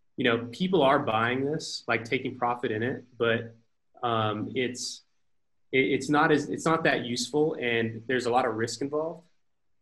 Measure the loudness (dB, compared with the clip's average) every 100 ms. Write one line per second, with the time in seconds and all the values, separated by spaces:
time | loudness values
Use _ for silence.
0 | _ 0 2 2 0 -4 2 4 6 4
1 | 2 2 2 0 -2 -4 -6 -10 -2 -2
2 | 0 -4 -4 -2 -2 -2 -2 -2 -2 -4
3 | -10 0 2 2 -2 -14 _ _ _ -6
4 | -2 0 0 -2 -4 -4 -4 -4 -10 -12
5 | _ _ _ _ _ _ _ 0 2 0
6 | 2 2 4 4 2 -4 0 2 2 0
7 | -2 -4 -2 0 0 0 0 0 0 -4
8 | -2 0 2 2 2 0 -4 -4 -4 -4
9 | -4 -8 _ _ _ _ _ _